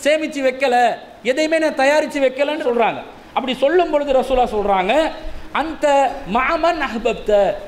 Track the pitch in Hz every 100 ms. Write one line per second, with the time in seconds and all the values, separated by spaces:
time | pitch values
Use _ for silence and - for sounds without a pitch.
0 | 277 311 302 269 262 262 277 247 233 -
1 | - - 214 277 311 320 311 285 269 302
2 | 285 285 262 262 285 302 294 240 208 131
3 | - - - 220 254 254 277 359 339 294
4 | 285 262 240 254 233 214 202 190 185 277
5 | 311 - - - - 226 320 302 294 277
6 | 262 - 170 226 262 330 330 330 269 220
7 | 233 220 - 208 190 139